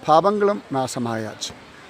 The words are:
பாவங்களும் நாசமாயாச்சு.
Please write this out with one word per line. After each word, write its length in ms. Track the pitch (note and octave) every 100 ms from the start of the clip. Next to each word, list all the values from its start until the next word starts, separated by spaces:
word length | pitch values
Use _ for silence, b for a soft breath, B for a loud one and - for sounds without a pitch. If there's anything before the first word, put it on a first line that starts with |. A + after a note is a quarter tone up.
| -
பாவங்களும் 560 | D#3 F3+ G#3 G3+ G3+ -
நாசமாயாச்சு. 760 | C3+ C3 - A#2 A2+ G#2+ - - - - B B